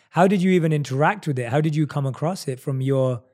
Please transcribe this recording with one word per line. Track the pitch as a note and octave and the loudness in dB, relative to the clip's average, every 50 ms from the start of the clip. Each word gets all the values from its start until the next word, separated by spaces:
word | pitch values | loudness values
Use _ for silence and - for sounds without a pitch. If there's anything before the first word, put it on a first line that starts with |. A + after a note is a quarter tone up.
| _ _ | _ _
how | - D#3+ F#3 G3+ | 2 4 4 4
did | G#3 F#3 | 4 2
you | F3 F#3+ | 2 4
even | F#3 F3 D#3 E3 D#3 | 4 4 2 2 0
interact | D3 C#3 - C3 C3+ D3+ F3 G#3+ G3+ - D#3+ | 0 -2 -2 -2 2 2 2 2 0 -4 -4
with | C3+ B2+ | -4 -4
it? | A#2+ A2+ | -4 -2
How | A#2+ D3+ | 0 0
did | D#3 E3 D3 | 0 0 0
you | D#3 D3+ | 0 -2
come | C3+ - D3 C3+ | -2 -2 -4 -4
across | C3+ A#2+ - D3+ E3 F#3+ F#3 - C#3+ | -4 -4 -4 -4 -4 -4 -6 -6 -8
it | B2+ A#2+ | -10 -8
from | - D3 C3+ C3 | -6 -6 -6 -4
your | C3 C3+ C3+ C3 C3 C3 B2+ A#2+ - _ | -2 0 2 2 2 0 -2 -4 -8 _